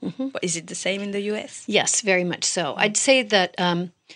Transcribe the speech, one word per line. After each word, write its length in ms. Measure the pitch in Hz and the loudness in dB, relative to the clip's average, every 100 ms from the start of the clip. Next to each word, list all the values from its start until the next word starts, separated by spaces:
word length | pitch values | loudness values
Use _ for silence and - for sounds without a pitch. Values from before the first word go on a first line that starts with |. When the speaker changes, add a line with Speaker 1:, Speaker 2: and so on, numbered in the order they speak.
Speaker 1:
Mm-hmm. 280 | 190 - 262 | -10 -6 -6
Speaker 2:
But 140 | - | -4
is 120 | 185 165 | -4 -4
it 120 | 170 | -6
the 80 | 180 | -6
same 260 | 180 196 | -4 -4
in 100 | 202 | -4
the 100 | 202 | -6
U 140 | 202 208 | -4 -6
S? 300 | - - - | -8 -12 0
Speaker 1:
Yes, 320 | 202 - - | 2 2 0
very 240 | 208 185 | 2 2
much 220 | 180 - - | 2 -2 -2
so. 280 | - 156 | -2 -2
Speaker 2:
Mm. 20 | - | 0
Speaker 1:
I'd 200 | 214 214 | 0 2
say 260 | - 269 | 4 4
that, 300 | 226 208 185 - | 4 2 2 0
um, 340 | 180 170 180 - - | 0 0 -2 -8 -20